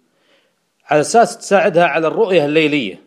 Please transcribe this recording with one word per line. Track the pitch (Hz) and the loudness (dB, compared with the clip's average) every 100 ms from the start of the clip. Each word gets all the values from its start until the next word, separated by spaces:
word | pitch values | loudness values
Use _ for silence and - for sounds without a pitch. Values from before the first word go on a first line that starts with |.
| _ _ _ _ _ _ _ _ - | _ _ _ _ _ _ _ _ -2
على | 151 | -2
أساس | 147 233 220 - | 2 2 2 -2
تساعدها | - 196 160 160 170 | -2 0 0 2 0
على | 156 156 | 0 -2
الرؤية | 156 196 180 147 | -2 0 0 2
الليلية، | 156 151 147 101 85 | 0 0 -2 -4 -10